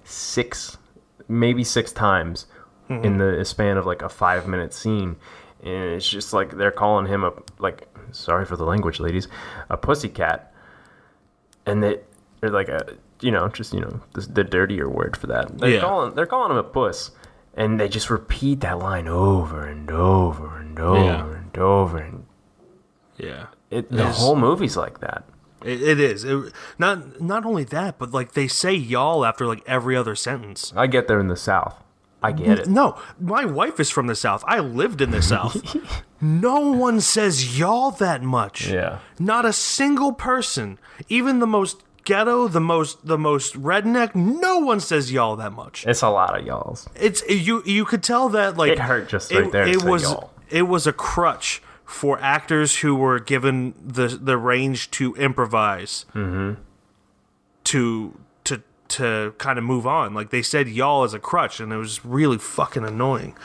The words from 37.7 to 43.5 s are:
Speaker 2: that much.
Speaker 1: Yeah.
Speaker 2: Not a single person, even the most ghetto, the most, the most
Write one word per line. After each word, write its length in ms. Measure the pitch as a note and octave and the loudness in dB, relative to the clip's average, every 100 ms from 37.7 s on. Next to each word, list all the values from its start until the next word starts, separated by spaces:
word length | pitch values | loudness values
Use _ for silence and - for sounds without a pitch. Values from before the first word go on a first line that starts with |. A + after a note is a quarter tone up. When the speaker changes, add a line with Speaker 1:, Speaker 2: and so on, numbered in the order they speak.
| A#3+ C4+ | 2 0
Speaker 2:
that 320 | F#3 F#3 C3+ | 0 0 0
much. 460 | C3 B2 G2 - F#2+ | 0 0 0 -4 -2
Speaker 1:
Yeah. 300 | F2+ E2+ F#2 - - | -2 -2 -4 -10 -4
Speaker 2:
Not 260 | F#3+ A#3 | 0 2
a 80 | A3+ | 2
single 600 | - - - C#4+ C#4 C#4 | 0 -2 0 2 4 2
person, 640 | B3 B3+ B3+ - C3 G2+ F#2+ - - - | 0 0 0 0 -4 -6 -10 -18 -18 -2
even 300 | A#3 C4 B3+ | 0 2 2
the 80 | A3+ | 4
most 340 | G#3+ F#3+ - _ _ - | 2 0 -4 _ _ 0
ghetto, 420 | G3 A3+ A#3+ A#3 | 2 4 2 2
the 140 | E3 | 2
most, 460 | E3 E3 D3 - D3+ | 4 2 0 -4 -2
the 100 | D#3 | 0
most 380 | D3+ C#3 - | 2 2 0